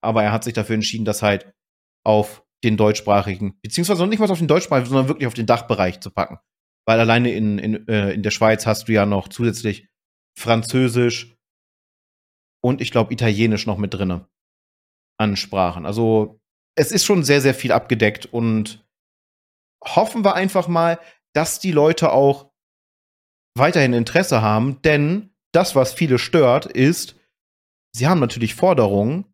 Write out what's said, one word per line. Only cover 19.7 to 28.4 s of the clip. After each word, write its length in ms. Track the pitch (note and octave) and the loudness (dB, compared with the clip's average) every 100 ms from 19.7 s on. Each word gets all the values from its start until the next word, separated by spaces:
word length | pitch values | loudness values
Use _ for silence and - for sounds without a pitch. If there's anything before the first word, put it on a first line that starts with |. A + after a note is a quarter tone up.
| _ | _
hoffen 400 | - - A3 A#3 | -2 0 0 0
wir 120 | G3+ F#3 | 0 0
einfach 320 | F#3+ F#3+ E3+ | 0 -2 0
mal, 320 | E3+ E3+ E3 - _ _ | 0 0 -2 -8 _ _
dass 260 | D3 D#3+ - | -4 -4 -4
die 120 | F#3+ | -2
Leute 400 | D3+ D3+ E3 D#3+ | 2 2 2 2
auch 400 | C3 C#3 C#3 - _ _ _ _ _ _ _ _ _ _ - | 4 4 2 -6 _ _ _ _ _ _ _ _ _ _ 0
weiterhin 380 | C#3+ F3+ C3 | 2 4 2
Interesse 480 | A#2+ A#2 E3 F#3 B2+ | 2 2 0 2 2
haben, 400 | A2 G#2+ B2+ C3+ | 2 2 0 0
denn 480 | D#3 D3 D3 F#3+ G#3+ _ _ | 0 2 0 -2 -6 _ _
das, 240 | E3 F3+ C#3 | 0 2 2
was 180 | B2+ | 0
viele 240 | - D#3+ B2+ | 0 0 0
stört, 480 | - E3+ C3 C3 - | 2 2 4 4 0
ist, 500 | - C3 F3 - - _ _ _ _ _ _ _ | 2 2 2 -6 -16 _ _ _ _ _ _ _
sie 140 | A2+ C3 | -4 0
haben 120 | F3+ | 2
natürlich 360 | A#2+ - | 0 -2